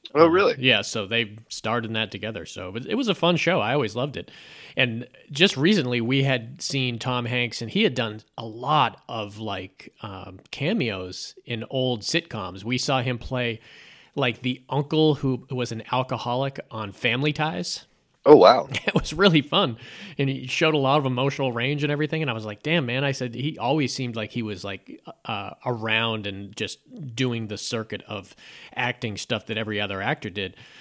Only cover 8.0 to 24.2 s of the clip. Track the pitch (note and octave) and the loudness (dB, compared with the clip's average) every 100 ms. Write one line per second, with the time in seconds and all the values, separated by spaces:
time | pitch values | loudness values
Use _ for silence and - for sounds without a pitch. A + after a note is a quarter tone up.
8 | A2+ G#2+ - - A2+ A2+ C3 D3+ A#2 - | -4 -6 -14 -12 -12 -8 0 2 2 -2
9 | - A#2 G#2 G#2 A2 G2 F#2+ - - - | -10 -8 -8 -8 -8 -8 -10 -16 -20 -16
10 | G#2+ F#2+ F#2 F#2 - - C#3+ A3+ A#2 F#2+ | -14 -12 -14 -18 -16 -6 -2 0 -2 -4
11 | F2+ - - - - A#2 A2+ C3+ B2+ A#2 | -8 -10 -14 -14 -10 -8 -4 -2 0 -2
12 | - E3+ - A2 F#2 F#2+ G#2 B2+ - C3+ | -2 -4 -4 -6 -8 -8 -4 -2 0 0
13 | B2 A#2+ - B2+ A#2+ G#2+ - - - - | 0 -4 -6 -4 -4 -6 -12 -20 -20 -20
14 | - C#3+ B2+ A2+ B2+ B2+ - C3+ C#3+ D#3 | -10 -2 0 0 -4 -4 -4 -4 0 4
15 | D#3 C#3 C3+ B2 - B2+ A#2 A2+ - B2+ | 4 4 0 -2 -4 -6 -4 -6 -2 -2
16 | B2+ A#2 B2 B2 C#3 C#3 - A2 G#2 - | 0 -4 -2 -2 -2 -6 -10 -10 -10 -2
17 | A#2 B2 D3+ D3+ D#3 F3+ F3+ - - _ | 0 2 0 0 -2 -2 -6 -8 -12 _
18 | _ _ - D3 F#2 B2 - C3 - - | _ _ 10 12 12 10 4 -4 0 0
19 | - D#3 G3 D#3+ - F3 D#3+ A2+ - - | 0 2 4 4 2 0 0 -2 -12 -18
20 | G3+ D3+ C#3 C3+ C3 - D#3+ D#3 C3 D3+ | -10 -4 -2 -2 -6 0 2 4 4 4
21 | C3+ B2 C3+ C3+ C3+ A#2 C3 D3 D3 C#3+ | 2 0 0 0 -2 0 -2 0 -2 -2
22 | D3+ D#3+ D3+ A2+ G#2+ G#2 D3+ E3+ A#2+ B2+ | -2 -2 -2 -4 -6 -8 -2 0 0 0
23 | C#3+ C3 B2+ A2+ D3 F2+ A#2 D#3 B2+ - | -2 -2 -6 -4 -4 -2 0 0 0 -2
24 | B2 A2+ | -6 -6